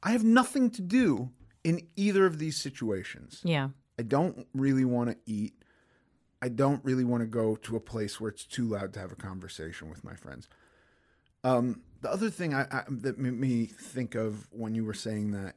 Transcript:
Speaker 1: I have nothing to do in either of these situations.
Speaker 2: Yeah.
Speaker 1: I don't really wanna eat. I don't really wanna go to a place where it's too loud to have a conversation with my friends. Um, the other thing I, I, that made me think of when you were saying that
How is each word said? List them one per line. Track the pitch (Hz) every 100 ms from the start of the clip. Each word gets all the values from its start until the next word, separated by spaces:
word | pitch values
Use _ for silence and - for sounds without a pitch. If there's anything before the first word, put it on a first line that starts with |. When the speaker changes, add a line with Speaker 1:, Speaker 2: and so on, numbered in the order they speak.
Speaker 1:
I | -
have | 233
nothing | 220 233 254 277 247
to | -
do | 180 240 226 113 127 - - _
in | 165 170 - -
either | 202 196 190
of | 156
these | 156 139
situations. | 143 135 113 95 - - - -
Speaker 2:
Yeah. | 175 156 135 135 _ -
Speaker 1:
I |
don't | 117 135 180 - -
really | 135 135 131 131
wanna | 123 120 - -
eat. | 104 107 - _ _ _ _ _ _ _ _
I | 127
don't | 117 139 143 135
really | 127 123
wanna | 120 113
go | 117 110 110
to | - 113
a |
place | - 117 104 -
where | 110
it's | - -
too | - 117
loud | 101 95
to | 101
have | 92
a | -
conversation | 98 92 85 - 80 82 78
with | 78
my | -
friends. | - - 65 - _ _ _ _ _ _ _ _ _
Um, | 127 127 123 117 - -
the | -
other | 190 220
thing | - 170
I, | 139 -
I, | 135 -
that | 127 127 123
made | 127
me | 120 131 120 113
think | - - 127 120
of | 113 110 107 -
when | 110 110 113
you | 110
were |
saying | 104 113 107 104
that | 101 98